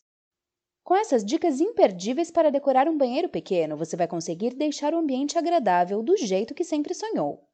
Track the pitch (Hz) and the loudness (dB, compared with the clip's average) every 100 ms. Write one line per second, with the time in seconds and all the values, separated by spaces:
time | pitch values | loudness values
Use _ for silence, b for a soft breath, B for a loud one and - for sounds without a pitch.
0 | _ _ _ _ _ _ _ _ - 370 | _ _ _ _ _ _ _ _ 0 0
1 | 427 247 202 320 349 262 392 466 262 180 | 2 0 2 0 2 2 0 4 4 4
2 | 196 262 330 339 311 277 277 254 294 311 | -4 -2 0 2 2 2 2 2 4 2
3 | 254 269 339 170 - 175 156 151 160 175 | 0 0 -2 -4 -2 0 0 -2 -4 -2
4 | 165 170 170 170 233 262 302 285 294 339 | -2 -4 -6 -4 -4 -2 -4 -2 -2 0
5 | 311 262 294 339 320 339 208 175 180 202 | 0 -2 -2 -2 0 2 2 2 2 0
6 | 233 403 226 190 226 294 330 302 294 349 | 2 2 2 -2 -2 -6 -4 -4 -4 -6
7 | 440 311 147 - _ | -4 -2 -4 -6 _